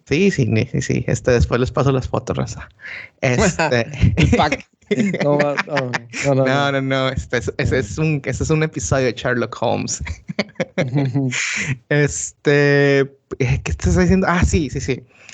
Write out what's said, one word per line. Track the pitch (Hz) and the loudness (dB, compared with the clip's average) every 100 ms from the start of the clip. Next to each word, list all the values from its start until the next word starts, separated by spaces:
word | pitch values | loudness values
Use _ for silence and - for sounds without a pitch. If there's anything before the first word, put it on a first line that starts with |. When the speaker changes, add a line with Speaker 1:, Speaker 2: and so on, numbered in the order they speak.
| - | -4
Speaker 1:
Sí, | 143 196 | 2 2
sí, | 185 110 | 2 2
ne-, | 110 135 | 0 -2
sí, | 135 | -4
sí. | - 131 131 | -2 -2 -2
Este, | - - | -2 2
después | 120 - 120 | 2 2 0
les | 123 | 0
paso | - 135 | 0 2
las | 131 - | 2 0
fotos, | 113 - 71 | -4 -4 -4
raza. | 65 - - _ - - - _ | -6 -8 -16 _ -18 -16 -18 _
Este | 131 123 202 - 156 120 113 - | 0 2 2 0 0 0 0 0
Speaker 2:
<laughs> | - - | 2 4
El | 156 226 | 4 4
pack. | 156 127 - _ - 202 208 180 | 2 -2 -8 _ -4 -2 0 0
No, | 147 147 | 2 2
va-, | 147 139 - | 2 -2 -4
no, | 143 | -4
no, | 127 120 117 - 139 | -4 -6 -8 -4 0
no, | |
Speaker 1:
No, | 135 | 2
Speaker 2:
no. | 131 139 143 | 2 2 0
Speaker 1:
no, | 135 | 0
no. | 135 135 131 | -2 -2 -2
Este | 131 - 123 | -4 -4 -4
es, | - - | -4 -4
ese | 131 127 | -2 -2
es | 117 - | -2 -2
un, | 156 147 | -2 -2
ese | - 120 | -4 -4
es | 139 | 0
un | 156 | 0
episodio | 156 135 - 139 127 | 0 -4 -2 0 0
de | |
Sherlock | 107 127 123 117 - | -2 -2 -2 -4 -4
Holmes. | 120 104 107 - - - - - - - 175 - | -2 -2 -2 -6 -8 -12 -10 -10 -8 -8 -6 -4
<laughs> | |
Speaker 2:
Ujú. | 139 139 135 143 131 127 - - - 131 - | -2 0 0 0 -2 -2 -4 -4 -6 -6 -2
Speaker 1:
Este, | 147 143 - - - 147 143 143 143 143 139 | 0 2 -2 -10 -4 2 4 6 4 4 4
eh, | 139 - - - 127 139 | 2 -4 -10 -4 -2 -2
¿qué | - | -2
estás | - - 175 | -2 0 4
diciendo? | 180 190 160 | 4 4 2
Ah, | 175 - | 2 2
sí, | 185 135 | 2 -2
sí, | 139 | -4
sí. | 135 120 - _ - | -4 -4 -6 _ -20